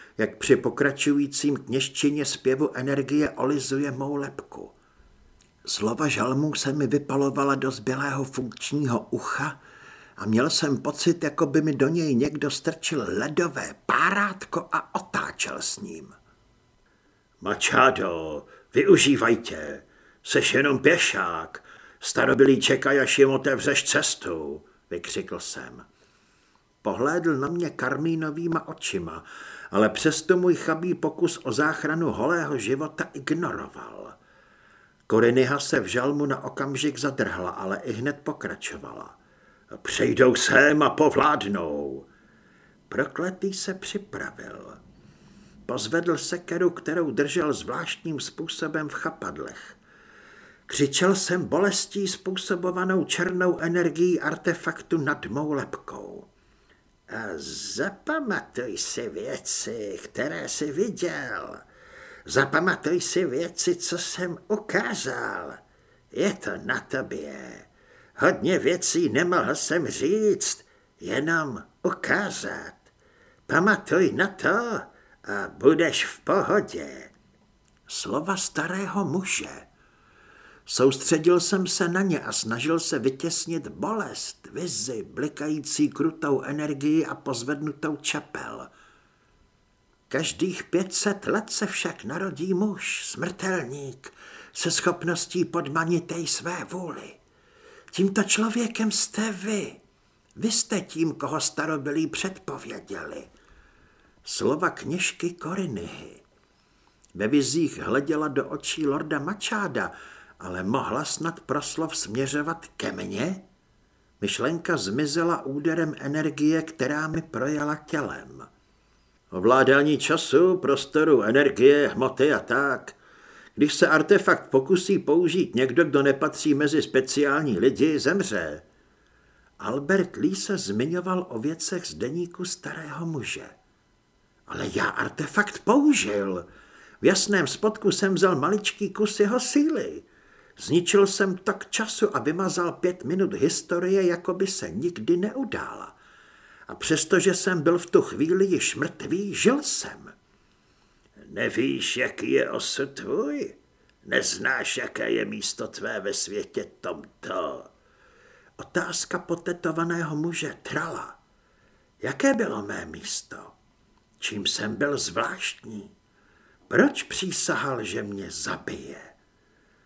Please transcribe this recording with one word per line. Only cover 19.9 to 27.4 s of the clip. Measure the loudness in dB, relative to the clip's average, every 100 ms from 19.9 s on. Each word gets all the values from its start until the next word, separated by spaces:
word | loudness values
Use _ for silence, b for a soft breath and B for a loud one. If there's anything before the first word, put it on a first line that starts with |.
| b b b
Seš | -2 0 2
jenom | 2 2 4
pěšák. | 4 4 2 0 -2 -4 -8 -14 B B B B
Starobylí | -4 2 4 8 8 8
čekají, | 4 2 4 4
až | 4 6
jim | 6
otevřeš | 6 2 0 2 2 2
cestu, | 2 2 0 -4 -6 -6 -10 b b _
vykřikl | -10 -6 -6 -6 -8
jsem. | -8 -8 -12 -18 -20 b b b b b b b b _
Pohlédl | -4 0 0 2 0
na | 0